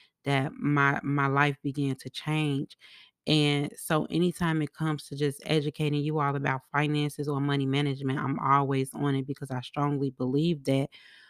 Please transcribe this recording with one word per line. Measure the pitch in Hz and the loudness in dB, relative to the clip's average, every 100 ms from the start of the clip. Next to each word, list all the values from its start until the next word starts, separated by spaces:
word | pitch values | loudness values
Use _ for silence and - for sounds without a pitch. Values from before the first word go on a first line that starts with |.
| _ _ | _ _
that | - 139 135 | -2 0 0
my, | - 147 147 139 143 | -2 0 4 4 2
my | 143 143 139 | 0 0 2
life | 139 147 139 | 2 2 0
began | 147 139 139 127 | -6 -2 -2 -4
to | 127 | -8
change. | - - 156 151 139 - - - - - _ - | -8 -2 0 0 0 -4 -10 -20 -20 -20 _ 0
And | 156 147 143 143 - | 4 4 2 -2 -6
so | - 156 - | -2 0 0
anytime | 160 175 - 170 160 | 0 0 2 0 0
it | 151 | -2
comes | - 160 151 - | -2 -2 -2 -6
to | 139 | -2
just | 147 139 | -2 -2
educating | - 160 147 - 151 147 | 0 0 0 -2 0 0
you | 147 156 | 0 0
all | 143 139 | 0 0
about | 139 131 - | -2 -2 -2
finances | 143 151 151 147 - 143 | 0 2 2 0 -2 -2
or | 143 | 0
money | 143 139 135 | 0 2 2
management, | 139 147 135 139 131 | 0 0 -2 -2 -2
I'm | 135 139 | -2 -2
always | 135 139 135 135 135 | 2 2 2 0 -2
on | - 143 135 | -2 0 0
it | 135 | -2
because | 139 139 | -8 -8
I | 127 | -8
strongly | - - 143 143 139 | -6 -4 -2 0 -2
believe | 131 127 139 165 156 139 | -2 -2 2 2 0 0
that | 135 143 - - - - | 0 -2 -8 -20 -20 -20